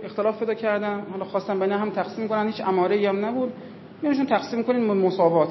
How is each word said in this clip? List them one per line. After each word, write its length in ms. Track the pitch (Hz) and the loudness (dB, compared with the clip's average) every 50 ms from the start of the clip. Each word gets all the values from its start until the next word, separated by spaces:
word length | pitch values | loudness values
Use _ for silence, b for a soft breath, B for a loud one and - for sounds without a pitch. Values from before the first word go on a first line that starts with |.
| 208 | -8
اختلاف 340 | 185 - 214 208 220 214 214 | -8 -4 0 0 0 0 0
پیدا 140 | 226 226 214 | -2 -2 -2
کردن، 480 | 226 226 214 208 202 214 208 202 202 202 - | -2 0 0 0 0 0 -2 -4 -4 -6 -6
حالا 140 | 190 190 190 | -6 -8 -6
خواستن 340 | 196 202 196 185 - 196 190 | -4 -4 -4 -2 -2 0 0
بین 120 | 190 196 | 2 2
هم 180 | 202 202 214 208 | 0 0 0 -2
تقسیم 380 | - 202 175 - - 226 220 | -2 -2 -4 -4 -4 -6 -4
کنن، 200 | 208 220 214 208 | -2 0 0 0
هیچ 140 | 220 214 - | -2 -2 -2
اماره‌ای 440 | 208 190 190 185 180 185 208 208 208 | -2 0 2 2 2 2 2 2 2
هم 200 | 202 190 202 208 | 2 2 0 0
نبود، 280 | 226 240 262 254 240 - B B B B B B B B - | -2 -2 -2 -2 -4 -4 B B B B B B B B -4
بینشون 240 | 311 294 285 269 269 | -2 0 0 0 2
تقسیم 380 | - 233 196 - - 240 233 220 | 2 2 0 0 -2 -4 -2 0
کنین 240 | 240 247 247 226 | 0 2 2 2
به 60 | 208 202 | 2 2
مساوات. 560 | 196 190 185 180 190 175 165 170 165 151 - | 4 4 2 4 4 4 4 6 4 4 2